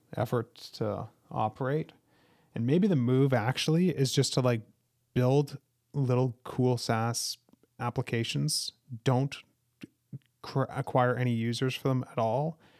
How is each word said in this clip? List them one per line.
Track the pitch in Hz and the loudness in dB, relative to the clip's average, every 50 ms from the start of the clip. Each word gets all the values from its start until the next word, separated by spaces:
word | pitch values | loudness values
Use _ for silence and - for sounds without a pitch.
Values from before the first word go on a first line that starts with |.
| _ _ - | _ _ -6
effort | - 107 - 123 117 113 - _ - - - - | -4 -2 -2 -2 -2 -2 -4 _ -20 -20 -18 -8
to | - 113 104 101 101 110 - - _ _ _ | -4 -4 -4 -4 -4 -8 -10 -14 _ _ _
operate. | - 131 110 110 - - 135 127 147 160 151 - - _ _ _ _ _ _ _ _ _ _ _ _ | -4 -4 -4 -4 -4 -4 -4 -2 -2 -2 -4 -8 -12 _ _ _ _ _ _ _ _ _ _ _ _
And | 113 113 | -4 0
maybe | 127 147 185 208 | 2 2 4 4
the | 202 175 | 4 4
move | 131 120 123 127 131 139 135 | 2 4 4 4 4 4 4
actually | 131 113 104 123 - - - 160 156 170 185 180 | 4 2 2 0 -2 0 0 2 2 4 2 2
is | - 135 135 120 | 2 2 0 2
just | - 143 127 - - | 2 2 0 2 0
to, | 143 | 2
like, | 127 127 120 117 - - _ _ _ _ _ _ _ _ | 2 2 2 0 -2 -8 _ _ _ _ _ _ _ _
build | _ 123 123 127 135 147 143 - 139 - - _ _ _ _ _ | _ 2 4 4 4 4 2 0 -6 -14 -18 _ _ _ _ _
little | - 143 135 120 127 123 131 127 113 - _ | -4 -2 0 2 2 2 2 0 -2 -6 _
cool | - - - 127 127 123 120 | -6 -2 0 2 2 2 0
SaaS | - - 117 110 113 117 117 - - - - - _ _ _ _ _ _ _ - | 0 0 0 0 0 0 -2 -2 -4 -6 -8 -12 _ _ _ _ _ _ _ -6
applications. | 120 120 - 135 120 - 120 117 117 - - 143 143 156 - - - - - _ _ - 123 113 - | -6 -4 -2 -4 -4 -2 -2 -2 -2 -2 -2 -2 -2 -2 -2 -4 -6 -8 -12 _ _ -14 -14 -4 0
Don't | 135 123 127 139 139 - - - _ _ _ _ _ _ _ - - _ _ _ _ - - - _ _ _ | 0 2 2 0 -2 -4 -10 -16 _ _ _ _ _ _ _ -20 -20 _ _ _ _ -18 -18 -18 _ _ _
cr-, | - - - 139 131 - | -16 -4 -2 -2 -2 -2
acquire | - 135 135 - - 131 123 123 120 | -4 -6 -6 0 2 2 2 2 2
any | 120 127 123 | 0 0 0
users | 117 113 113 117 117 - 135 131 - | 0 0 0 -2 -2 -2 -2 -4 -4
for | - - 139 | -2 -2 0
them | 131 127 123 - | 0 0 -2 -4
at | - 123 | -2 -2
all, | 113 110 113 131 151 165 160 - _ - _ _ | -2 0 0 -2 -2 -4 -6 -10 _ -20 _ _